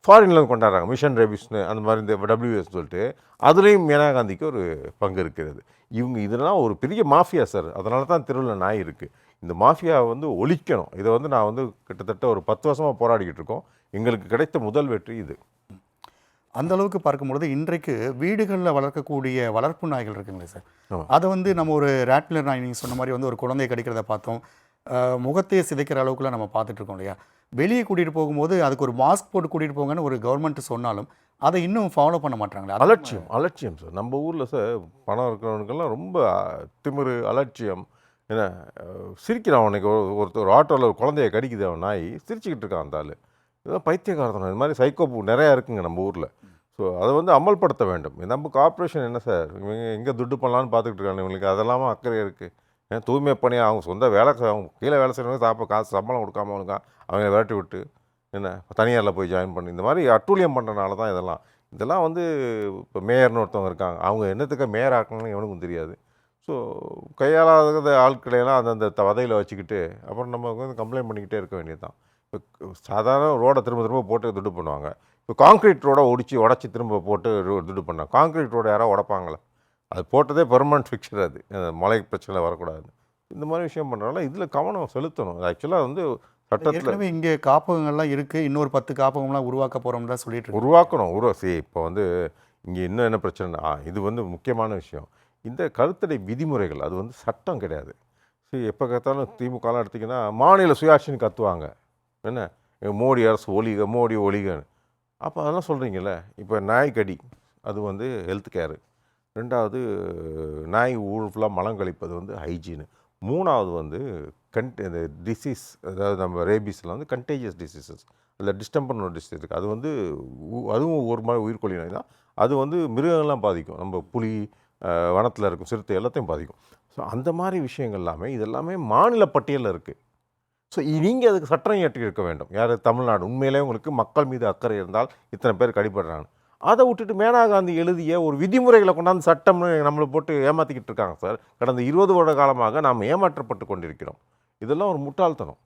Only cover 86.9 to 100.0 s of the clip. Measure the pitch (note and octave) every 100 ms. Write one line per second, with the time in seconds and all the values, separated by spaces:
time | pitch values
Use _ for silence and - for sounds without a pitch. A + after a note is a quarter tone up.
86.9 | A2+ G3 E3 E3 D3+ C#3 D3 E3+ E3+ D3+
87.9 | D3 D#3 C#3 C#3+ D#3+ D3 D3 C#3+ - B2+
88.9 | C#3 C3+ C#3 C3+ C#3 B2+ C3 C3 B2+ B2
89.9 | A#2+ A#2 B2 - A#2 A2+ G#2 B2+ E3+ E3+
90.9 | D#3 F#2 F#2 A#2 - F#2+ E2+ D2+ E2+ E2
91.9 | F#2+ F#2+ F2 E2 _ _ _ F2+ F2+ F2+
92.9 | A2 A#2 A2 F2+ - F#2 D#2 D#2 D2 D2+
93.9 | F#2+ G2 A#2 F#2+ F2 - A2+ A2 G2 -
94.9 | C#2+ D2 _ _ _ A2 B2+ E3 - C#3+
95.9 | F3+ F#3 C3+ F#2+ B2 D#3 C3 F#2 C#2+ D2
96.9 | F#2 A2 B2+ - - - C#3+ F#2 D#2 C2+
97.9 | - _ _ _ _ _ C3 A2 - B2+
98.9 | A#2+ C3+ C#3 B2+ - B2 B2 A#2+ A#2+ G#2
99.9 | A2+